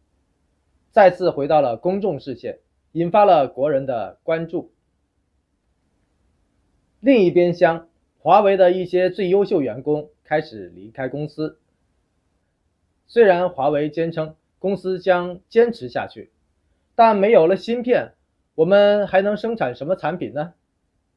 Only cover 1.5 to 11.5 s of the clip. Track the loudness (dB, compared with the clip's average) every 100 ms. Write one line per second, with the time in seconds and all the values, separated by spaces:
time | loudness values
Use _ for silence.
1.5 | 0 0 -4 -4 -4 -6 -6 -10 -12 -12
2.5 | -14 _ _ _ -6 0 4 4 4 2
3.5 | -4 -2 -2 -4 -8 -8 -10 -6 -6 -6
4.5 | -10 -12 _ _ _ _ _ _ _ _
5.5 | _ _ _ _ _ _ _ _ _ _
6.5 | _ _ _ _ _ 2 4 4 2 0
7.5 | 2 0 0 -10 _ _ _ 2 4 4
8.5 | 4 2 2 -2 -2 -2 -2 -2 0 0
9.5 | -2 -4 -8 -6 -6 -8 _ _ -6 -6
10.5 | -16 -18 -20 -20 -12 -10 -8 -10 -8 -10